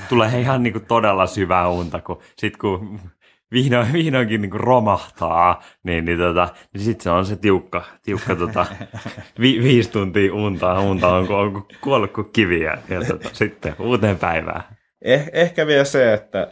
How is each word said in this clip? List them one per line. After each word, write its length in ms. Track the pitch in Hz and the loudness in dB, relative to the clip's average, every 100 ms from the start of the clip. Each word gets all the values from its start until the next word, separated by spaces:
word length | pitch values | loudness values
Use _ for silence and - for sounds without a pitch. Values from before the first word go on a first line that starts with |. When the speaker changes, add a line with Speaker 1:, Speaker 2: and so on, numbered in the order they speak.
| 98 | -2
Speaker 1:
Tulee 300 | 123 110 123 | 2 2 0
ihan 220 | 123 131 | 0 0
niinku 160 | 120 107 | -2 -4
todella 480 | - 117 107 95 92 | 0 2 2 2 0
syvää 420 | - 90 90 87 | 0 0 2 2
unta, 320 | 87 87 85 | -2 -4 -8
kun 200 | - 87 _ - | -10 -12 _ -8
sit 200 | 107 - | -8 -4
kun 420 | 107 95 104 101 90 _ _ _ - | -4 -4 -8 -16 -18 _ _ _ -4
vihdoin, 420 | 120 135 123 113 | 0 2 2 2
vihdoinkin 480 | 165 160 131 117 110 | 0 0 0 0 -2
niinku 160 | 101 104 | -4 -2
romahtaa, 1040 | 117 127 110 92 - - 82 82 90 85 - _ | 4 4 4 0 -4 -6 -2 2 2 2 -6 _
niin, 220 | 90 82 82 | -4 -2 -2
niin, 120 | 85 | 0
tota, 320 | 87 85 87 - _ | 2 2 0 -4 _
niin 100 | 98 | -6
sit 180 | 107 104 | -4 -4
se 80 | 90 | 0
on 160 | 87 95 | 0 0
se 100 | 101 | -2
tiukka, 480 | 104 95 - 87 - - | 2 2 0 -10 -10 -14
tiukka, 320 | - 95 - 87 | -8 -6 -4 -2
tota, 300 | 87 104 90 101 113 107 | -2 -2 -4 -6 -14 -14
Speaker 2:
<laughs> 400 | 107 - - - | -14 -16 -14 0
Speaker 1:
vi-, 180 | 123 123 | 2 4
viisi 280 | 123 120 104 | 4 4 2
tuntia 420 | 107 95 92 98 | -2 -2 0 0
unta, 460 | 98 104 92 92 92 | 0 -2 0 0 2
unta 280 | 101 95 90 90 | 0 2 2 2
on, 120 | 92 | 0
ku-, 60 | |
on 200 | 101 101 | 0 -2
ku-, 140 | 98 - - | -4 -14 -8
kuollut 300 | 143 139 101 | 0 0 0
kuin 180 | - 101 | -6 -4
kivi 300 | - 98 85 | 0 2 2
ja, 140 | 78 78 - | -2 -6 -8
ja, 160 | 90 123 | -6 -4
tota, 220 | 90 - | -6 -6
sitten 420 | - 104 - 80 78 | -4 -4 -4 -10 -6
uuteen 380 | 107 123 104 90 | -2 0 2 0
päivään. 460 | 87 82 82 82 - - _ _ - | -2 -2 -4 -8 -12 -20 _ _ 0
Speaker 2:
Eh-, 240 | 143 151 | 0 0
ehkä 340 | - 170 170 151 | 0 0 0 2
vielä 160 | 143 | 2
se, 300 | 139 143 120 | 4 2 2
että, 340 | 107 - 98 - | 2 -2 -6 -6